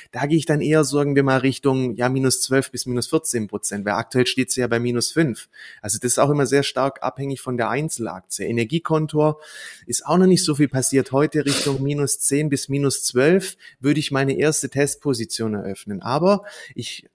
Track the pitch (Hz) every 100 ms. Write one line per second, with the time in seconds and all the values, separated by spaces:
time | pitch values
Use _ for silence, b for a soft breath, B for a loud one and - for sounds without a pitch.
0 | B 120 147 160 147 151 143 156 139 143
1 | 143 139 139 131 135 117 139 131 127 107
2 | 123 131 131 123 - 135 - 120 127 120
3 | - 160 - 120 104 104 - 104 101 101
4 | - 131 123 - 123 - 120 117 120 120
5 | - 160 208 214 - B B B 104 -
6 | 123 - 139 147 127 139 139 127 135 -
7 | 127 - 139 131 127 120 110 127 160 -
8 | 104 92 - - 85 117 113 160 - 156
9 | 151 151 151 151 B B B B B 120
10 | - 180 185 175 - 143 143 135 - 135
11 | 127 135 151 156 139 135 143 135 139 147
12 | 139 - - 139 156 139 - 139 139 -
13 | - 123 143 185 185 - B B 135 151
14 | - 135 139 135 147 151 139 139 143 -
15 | 147 117 110 - 110 104 95 95 104 98
16 | 117 143 185 202 B B B - 120 -
17 | _